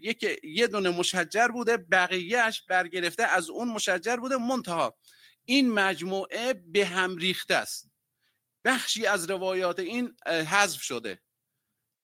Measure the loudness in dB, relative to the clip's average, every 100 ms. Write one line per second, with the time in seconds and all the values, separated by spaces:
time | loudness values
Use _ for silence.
0 | -4 -4 -2 -4 -4 0 2 2 0 0
1 | 0 0 -2 2 2 2 0 0 4 4
2 | 4 0 0 2 2 0 0 0 0 -2
3 | -2 0 2 2 0 -4 -4 -4 0 0
4 | 0 -2 -2 -2 0 -2 -2 -2 -2 -4
5 | _ _ -20 _ 0 4 4 4 2 0
6 | -4 -4 -4 -4 -2 -4 -2 0 0 0
7 | -2 0 -2 -2 0 0 0 -10 -14 _
8 | _ _ _ _ _ _ 0 0 0 0
9 | 2 0 0 -2 -2 0 0 -2 -4 -4
10 | -6 -8 -4 -2 0 2 2 0 -6 -6
11 | -8 -12 _ _ _ _ _ _ _ _